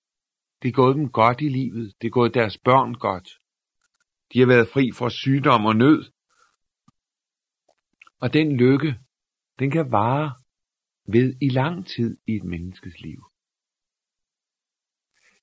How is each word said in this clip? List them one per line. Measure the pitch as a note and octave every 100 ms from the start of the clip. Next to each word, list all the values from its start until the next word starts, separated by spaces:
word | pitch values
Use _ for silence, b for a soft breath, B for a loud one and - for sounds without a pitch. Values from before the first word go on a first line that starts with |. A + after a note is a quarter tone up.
| _ _ _ _ _ _
Det | B2
er |
gået | C3+ B2+ C#3
dem | C3+
godt | - A2+ B2+
i | D3+
livet. | C3 C3 G#2 A2 -
Det | A#2
er |
gået | B2 A#2
deres | B2 G#2+ -
børn | B2 C3 A#2
godt. | A#2+ G#2+ F#2 - - _ _ _ _ _ _ _ _ _
De | A#2+
har | B2+
været | B2 A2
fri | C#3 B2+
for | - A#2+
sygdom | - C3+ C#3 C#3 A#2+ G#2+
og | A2
nød. | C3 D#3 - _ _ _ _ _ _ _ _ _ _ _ _ _ _ _ _ _ _ _ _ _
Og | B2+
den | D3+ D#3 C3+
lykke, | B2 C#3 D#3 B2 _ _ _ _ _ -
den | C3+
kan | D#3 C#3
vare | A2 A2+ C#3 D3+ B2+ _ _ _ _ _ _ -
ved | A2+ B2+ B2+
i | C#3
lang | B2+ C#3 F3 F#3
tid | - A#2 - -
i | G#2+
et |
menneskes | F#2 F2 F2+ F#2 F#2 -
liv. | D#2+ - - _ _ _ _ _ _ _ _ _ _ _ _ _ _ _ _ _ _ _ _ _